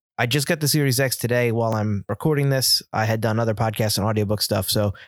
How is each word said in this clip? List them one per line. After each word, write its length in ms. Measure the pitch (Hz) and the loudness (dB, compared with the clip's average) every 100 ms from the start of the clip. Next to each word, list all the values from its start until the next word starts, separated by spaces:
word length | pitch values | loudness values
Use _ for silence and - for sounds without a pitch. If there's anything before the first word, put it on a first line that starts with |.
| _ - | _ -4
I 100 | 117 | 0
just 200 | 139 135 | 0 0
got 140 | 170 | 0
the 60 | 147 | 0
Series 280 | 156 139 120 | 2 2 2
X 200 | 135 - | 0 0
today 340 | 117 123 120 | -2 0 0
while 220 | 113 113 | 0 0
I'm 320 | 110 107 101 - | 0 -2 -2 -4
recording 420 | 110 160 147 139 | -4 -2 0 2
this. 320 | 135 120 - - | 2 2 0 0
I 100 | 104 | -2
had 160 | 110 110 | 0 0
done 180 | 113 110 | 0 0
other 160 | 113 | 0
podcasts 440 | 104 117 104 110 - | 0 -2 0 -2 0
and 100 | 101 | 0
audiobook 340 | 107 101 107 | 0 0 -2
stuff, 280 | - 104 98 | 0 -2 0
so 240 | 113 104 - | 0 0 -2